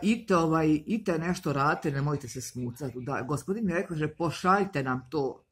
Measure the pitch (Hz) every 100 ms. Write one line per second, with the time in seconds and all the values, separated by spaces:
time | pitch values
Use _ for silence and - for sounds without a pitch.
0 | 202 233 - 185 165 160 156 151 - 220
1 | 208 165 165 180 160 139 143 165 165 139
2 | 143 143 123 131 - 123 123 117 143 120
3 | 120 107 123 147 - 208 208 170 - 160
4 | 151 - 165 - 185 196 196 143 131 127
5 | - 156 135 - _